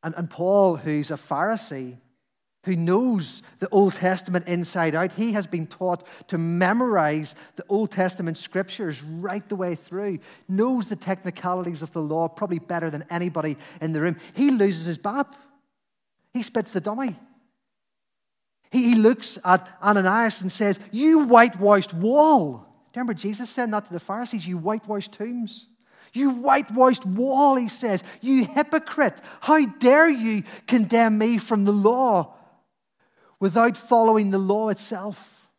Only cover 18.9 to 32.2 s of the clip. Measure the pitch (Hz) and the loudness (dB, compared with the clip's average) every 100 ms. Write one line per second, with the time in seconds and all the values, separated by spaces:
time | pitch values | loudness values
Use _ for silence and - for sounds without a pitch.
18.9 | 233 214 254 - - 180 180 - - 196 | 6 6 4 -4 -8 2 2 2 -4 0
19.9 | 202 185 208 233 - 185 - 208 190 - | 2 4 2 0 -2 -8 -2 -2 -2 -6
20.9 | 214 302 320 277 240 240 180 202 202 185 | 0 4 4 6 6 4 0 2 2 0
21.9 | 170 202 277 311 285 156 120 - _ _ | -6 -2 2 4 4 2 -8 -18 _ _
22.9 | - 247 190 196 208 240 - 240 214 208 | -12 -8 -8 -8 -10 -12 -6 -4 -4 -6
23.9 | 175 - 202 240 220 170 180 165 214 214 | -14 -10 -10 -8 -8 -8 -6 -4 -6 -6
24.9 | 208 202 - 214 247 220 - - _ _ | -8 -8 -12 -10 -8 -10 -12 -20 _ _
25.9 | _ _ 226 277 247 262 269 - 220 254 | _ _ -2 -2 0 2 2 0 4 4
26.9 | 262 190 190 254 269 285 269 233 - 233 | 4 -2 -2 0 4 4 4 -2 -6 -4
27.9 | 190 - - 240 269 220 - 294 311 311 | -4 -4 -12 0 2 2 0 0 -2 -4
28.9 | - 262 - - - - 311 262 - 247 | 0 0 0 -20 -12 2 4 4 2 6
29.9 | 277 330 269 226 214 - - - 247 208 | 8 6 4 0 -2 -4 -14 0 0 4
30.9 | 233 226 214 220 233 - 220 202 208 202 | 4 4 2 2 0 0 2 2 4 2
31.9 | 247 262 196 | 2 2 2